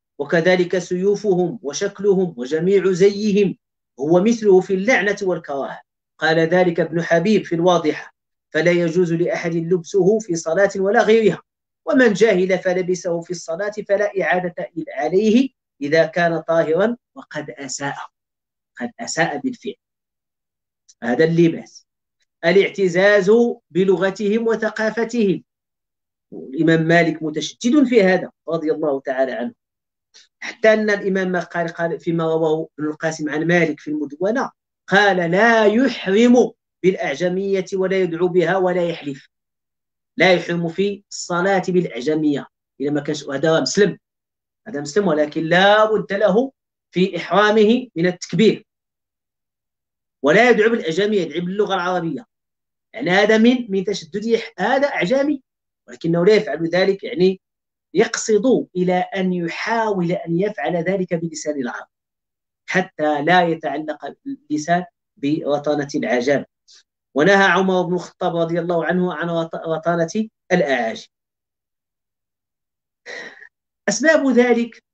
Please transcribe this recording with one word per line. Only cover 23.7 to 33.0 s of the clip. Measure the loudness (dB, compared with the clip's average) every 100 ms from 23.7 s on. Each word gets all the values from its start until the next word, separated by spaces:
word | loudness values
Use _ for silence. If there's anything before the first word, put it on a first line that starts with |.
| 0 2 2 0 -2 -2 0 0
وثقافتهم. | -2 -4 -4 -4 -2 -4 0 0 0 -6 _ _ _ _ _ _ _ _
الإمام | -18 -10 -2 2 2
مالك | 2 2 2 -2
متشدد | -6 -8 -10 -6 0 2
في | 4 4
هذا | 4 2 -2 _ -8
رضي | -4 -2
الله | -2 -2 -4
تعالى | -4 -4 -4
عنه، | -4 -8 -12 _ _ _ _ _ _ _ _
حتى | -16 0 2
أن | 4 2
الإمام | 0 0 -2 0
ما | -2
قال، | -4 -6 -6
قال | -4 -6 -4
فيما | -4 -2
رواه | 0 0 0 0 -4 -8
ابن | -8
القاسم | -4